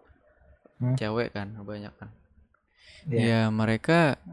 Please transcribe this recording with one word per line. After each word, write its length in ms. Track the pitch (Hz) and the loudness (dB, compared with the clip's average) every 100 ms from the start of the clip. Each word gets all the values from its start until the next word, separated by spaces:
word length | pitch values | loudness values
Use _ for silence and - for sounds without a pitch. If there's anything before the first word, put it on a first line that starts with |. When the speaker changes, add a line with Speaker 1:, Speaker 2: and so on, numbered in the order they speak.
| _ _ _ _ _ _ - _ | _ _ _ _ _ _ -20 _
Speaker 1:
Hmm. 180 | 127 127 | -2 -2
Speaker 2:
Cewek 360 | 107 110 117 | -2 -2 -4
kan, 220 | 107 101 | -6 -10
kebanyakan. 560 | 110 101 104 104 - 107 - _ _ _ _ _ _ - - 156 | -12 -12 -12 -14 -16 -20 -20 _ _ _ _ _ _ -20 -14 -2
Speaker 1:
Iya. 120 | 117 | 0
Speaker 2:
Ya, 240 | 117 113 110 | 2 4 2
mereka 680 | 110 110 113 - 170 156 - - | 2 0 0 4 4 4 0 -8